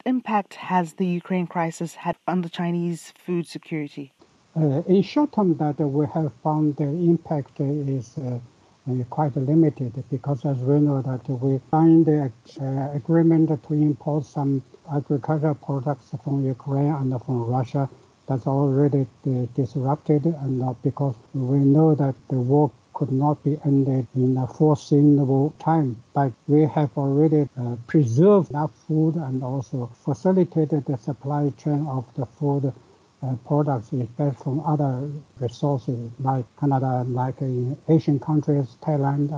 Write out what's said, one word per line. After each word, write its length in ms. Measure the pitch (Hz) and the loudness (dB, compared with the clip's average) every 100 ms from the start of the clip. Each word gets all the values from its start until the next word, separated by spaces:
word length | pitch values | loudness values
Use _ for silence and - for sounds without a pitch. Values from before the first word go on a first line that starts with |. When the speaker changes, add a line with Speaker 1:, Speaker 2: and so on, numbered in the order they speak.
| - | -2
Speaker 1:
impact 480 | 254 220 214 - - | -4 -2 -4 -4 -12
has 380 | - 185 165 | -2 -2 -2
the 140 | - 180 | -2 -2
Ukraine 400 | 175 - 185 165 | -2 -2 -4 -2
crisis 480 | 180 165 - 170 - | -4 -4 -4 -10 -6
had 220 | 175 - - | -8 -6 -4
on 140 | 185 | -4
the 80 | 170 | -4
Chinese 640 | - 170 175 170 165 - _ | -6 -4 -2 -4 -6 -12 _
food 300 | - 175 156 | -6 -6 -6
security? 640 | 147 - 156 147 - 135 _ _ _ _ 160 | -12 -10 -8 -8 -12 -16 _ _ _ _ -2
Speaker 2:
Uh, 240 | 151 139 175 | 0 0 2
in 140 | 190 | 2
short 320 | 180 294 294 | 2 0 0
term, 220 | - 190 147 | 2 0 2
that 220 | 151 143 | -2 0
we 260 | 147 139 147 | 0 0 0
have 180 | 165 156 - | -2 -4 -4
found 340 | 156 151 151 139 | -2 0 0 0
the 80 | 143 | -4
impact 760 | 165 170 165 - 151 - - | 0 2 2 0 -4 -4 -6
is, 580 | 139 147 139 135 - - | -4 -2 -2 -4 -6 -10
uh, 220 | 127 120 120 _ _ _ 131 | -6 -8 -10 _ _ _ -6
uh, 140 | 127 120 | -4 -4
quite 260 | - 151 131 | -2 -2 -2
limited, 580 | 131 160 156 - 127 131 - | 2 4 4 2 -6 -8 -8
because 360 | 131 139 135 151 | -6 -4 -4 -2
as 120 | 131 | -2
we 220 | 127 143 | 2 4
know 220 | 147 139 | 4 0
that 260 | 135 127 - | -2 -6 -6
we 300 | 127 135 135 - | -4 -2 -2 0
signed 340 | 156 165 165 160 | 4 6 6 6
the, 260 | 151 135 - - - | 2 0 -8 -20 -10
uh, 300 | 135 135 139 | -6 -4 -4
agreement 560 | 143 - 165 165 165 156 156 - | -6 0 4 4 4 2 0 -2
to 60 | |
import 520 | 151 151 139 151 147 139 | 0 0 0 -4 -4 -4
some 380 | 147 139 135 - - - | -4 -2 -2 -6 -20 -6
agricultural 640 | 143 - 143 - 156 156 139 | -6 -2 -4 -2 0 0 -2
products 520 | - 139 131 139 _ - | -6 -4 -4 -6 _ -12
from 220 | 147 139 135 | -4 -2 -2
Ukraine 480 | 131 147 139 147 | -4 -4 0 0
and 280 | 147 131 127 | 0 -4 -4
from 220 | 127 123 117 | -4 -4 -2
Russia. 440 | 127 127 147 135 - _ _ - | -2 -2 -4 -4 -8 _ _ -6
That's 200 | 131 143 | -4 -2
already, 580 | 139 143 135 147 139 131 _ 143 | 0 2 2 2 2 -2 _ -4
uh, 180 | 127 123 - | -2 -2 -4
disrupted, 720 | 127 143 127 147 - 151 156 | -4 -2 -2 -2 0 0 0
and, 380 | 156 135 127 | -2 -4 -2
uh, 100 | 127 120 | -4 -2
because 320 | 143 - 139 - _ | -4 -2 -4 -4 _
we 260 | 139 127 139 | -6 0 4
know 340 | 139 147 160 143 | 6 6 6 4
that 200 | 139 - - | 0 -4 -4
the 100 | 131 | -2
war 320 | 123 147 147 - _ | 2 4 2 -2 _
could 180 | - 127 | -6 -2
not 320 | 131 147 143 | 0 0 0
be 160 | 143 156 147 | -2 -2 2
ended 420 | 139 135 131 117 127 | 2 2 0 -2 0
in 220 | 127 131 | 0 0
a 100 | 123 | -4
foreseeable 1080 | - 156 143 - 143 147 143 131 135 143 - | 2 2 2 2 4 6 6 4 2 0 -2
time. 420 | 160 165 135 110 _ | 0 0 0 -4 _
But 180 | 147 139 - - | -2 -2 -4 2
we 140 | 147 | 2
have 300 | 151 160 143 - | 4 0 -2 -2
already, 440 | 139 139 160 151 | 0 2 4 4
uh, 340 | 139 127 120 120 - | 0 -4 -6 -6 0
preserved 640 | 165 123 117 190 202 - | 2 2 4 6 6 2
enough 200 | 147 156 - - | -4 -6 -8 -4
food 280 | 156 160 165 | 0 0 -2
and 280 | 135 131 | -4 -6
also 480 | 127 139 - 131 120 - - | -4 -6 -6 -8 -8 -8 -6
facilitated 800 | 135 185 185 175 160 151 151 131 | -2 2 2 2 0 0 -2 -2
the 120 | 131 | -6
supply 540 | - 135 135 147 147 - | -6 -8 -4 -2 -2 -2
chain 280 | 156 147 151 | -2 -2 -2
of 180 | 131 120 - | -6 -6 -8
the 100 | 123 | -8
food, 460 | _ 147 143 135 - _ _ _ _ | _ -2 0 -2 -6 _ _ _ _
uh, 120 | 131 123 - | -8 -8 -2
products, 440 | 147 147 123 110 | 0 0 -2 -4
especially 440 | 135 117 - 143 123 | -6 -6 -2 -4 -2
from 200 | 147 143 | -4 -4
other 480 | 165 147 139 127 143 147 - - | -2 0 0 -2 -6 -10 -16 -8
resources 720 | 123 - 147 135 - 120 117 117 | -8 -2 -2 -2 -4 -6 -8 -6
like 260 | 135 131 117 _ | -2 -2 -6 _
Canada, 460 | 147 131 131 127 123 | 0 0 0 -2 -2
like 320 | 123 127 - | -4 -4 -4
in 340 | 135 123 123 147 - | -4 -4 -4 -4 2
Asian 280 | 160 - 139 | 2 2 0
countries, 580 | - 151 147 143 127 - | 0 0 2 0 -2 -6
Thailand, 500 | - 147 139 143 143 | -4 -2 0 -2 -2